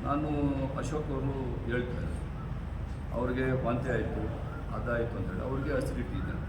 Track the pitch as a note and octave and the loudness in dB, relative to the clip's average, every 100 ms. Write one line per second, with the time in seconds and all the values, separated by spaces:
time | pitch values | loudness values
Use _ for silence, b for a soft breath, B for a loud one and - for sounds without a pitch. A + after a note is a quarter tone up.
0 | C3 D3 D3+ D3 C#3+ C3+ C3 D3+ C3+ D3+ | 2 2 2 2 2 2 0 0 0 0
1 | C#3+ C3+ C3+ C3+ B2 - A#2 B2 A#2+ - | 0 0 0 0 -2 -2 0 0 0 -2
2 | - - - - - - - - - - | -2 -2 -4 -4 -4 -4 -4 -4 -4 -4
3 | - A#2 B2 B2 C3 B2+ A#2 B2 B2+ A#2 | -2 0 0 2 2 4 2 2 2 2
4 | F#2+ G#2+ G#2 - - - - G#2+ A#2+ A#2 | 2 0 -2 -2 -4 -4 -4 -2 0 2
5 | A#2 G#2 F#2 F2+ - C3+ C3+ C3+ C3 B2+ | 0 0 -2 -2 0 0 2 2 2 0
6 | B2 - - - | 0 0 0 -2